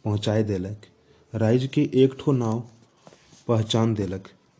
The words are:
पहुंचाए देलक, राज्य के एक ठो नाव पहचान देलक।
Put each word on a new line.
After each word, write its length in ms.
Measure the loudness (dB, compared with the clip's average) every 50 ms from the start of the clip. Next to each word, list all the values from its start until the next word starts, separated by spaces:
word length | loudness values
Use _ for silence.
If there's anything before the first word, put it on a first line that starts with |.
| -4
पहुंचाए 380 | -2 -2 -2 0 0 0 0 0
देलक, 380 | 0 -2 -4 -4 -6 -10 -12 -16 -20 _ _ _ _ _ _ _ _ -4
राज्य 340 | 0 2 2 2 2 0 0
के 220 | 0 -2 -2 2 4
एक 200 | 4 4 4 2 0
ठो 120 | -2 0 0
नाव 320 | 0 0 -2 -2 -4 -6 -8 -16 -20 _ _ _ _ _ -20 -20 _ _ _ -20 -10 _ 0
पहचान 460 | 0 0 0 0 0 2 2 2 0
देलक। 340 | -2 -4 -4 -6 -8 -10 -14 -20 _ _ _ _ _